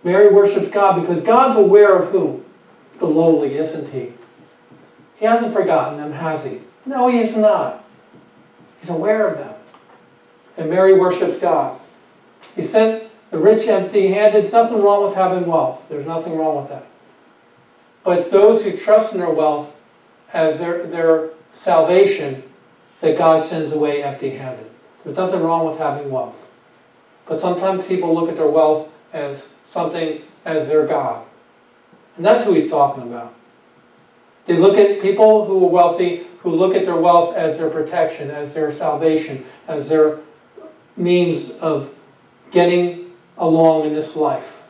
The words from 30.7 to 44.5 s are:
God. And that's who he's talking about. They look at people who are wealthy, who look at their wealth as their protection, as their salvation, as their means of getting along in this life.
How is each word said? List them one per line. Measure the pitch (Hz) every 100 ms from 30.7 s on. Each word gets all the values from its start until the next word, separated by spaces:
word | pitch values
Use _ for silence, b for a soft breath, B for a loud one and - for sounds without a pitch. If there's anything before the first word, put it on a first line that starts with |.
| 156 143
God. | 123 - - - _ _ _ _ _ _ _ _ -
And | 185
that's | 240
who | 220
he's | 160 -
talking | 139 139 131
about. | 120 120 - - _ _ _ _ _ _ _ _ _ _ -
They | 170
look | 190 202
at | 202 202
people | 190 208 220 214 175
who | 190
are | 175
wealthy, | 175 175 170 175 175 - -
who | 180
look | 160 185 185
at |
their | 180 165
wealth | 170 170 170 160
as | 160 -
their | 160
protection, | 160 151 175 160 - 139
as | 147 143
their | 160 151
salvation, | - 135 - 160 156 147 131 B B -
as | 156 139
their | 156 151 151 - _ _ - - _ _ -
means | 175 180 170 156 -
of | - 160 147 135 - _ _ _ _ _
getting | 180 175 175 175 - - - _ -
along | 165 160 165 160 151
in |
this | 151 151 156
life. | 151 - -